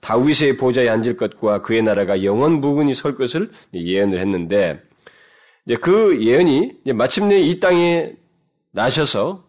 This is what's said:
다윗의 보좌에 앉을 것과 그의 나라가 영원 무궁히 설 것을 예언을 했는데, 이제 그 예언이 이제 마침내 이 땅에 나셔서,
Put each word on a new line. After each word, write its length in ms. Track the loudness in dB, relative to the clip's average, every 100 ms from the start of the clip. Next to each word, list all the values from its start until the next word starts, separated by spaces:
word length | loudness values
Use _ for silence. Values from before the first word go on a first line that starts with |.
다윗의 560 | -4 0 2 2 0 0
보좌에 320 | 0 2 2
앉을 300 | 0 -2 -2
것과 420 | -6 -4 -2 -2
그의 220 | 0 0
나라가 400 | 2 0 0 0
영원 400 | 0 0 2 0
무궁히 320 | 0 0 0
설 200 | -2 -4
것을 360 | -4 -4 -4 -8 -12 _
예언을 440 | -10 -4 -2 0 -2
했는데, 640 | -2 -4 -2 0 0 -4 _ _ -20 _ _ _ _ _ -6
이제 100 | -4
그 420 | 2 2 4 2
예언이 560 | 2 4 4 2 0 -6
이제 120 | -4
마침내 460 | -2 -2 0 2 2
이 200 | 2 0
땅에 540 | 2 2 2 0 -4 -10 _ _ _ _ _
나셔서, 720 | -4 -2 0 -2 -2 -4 -6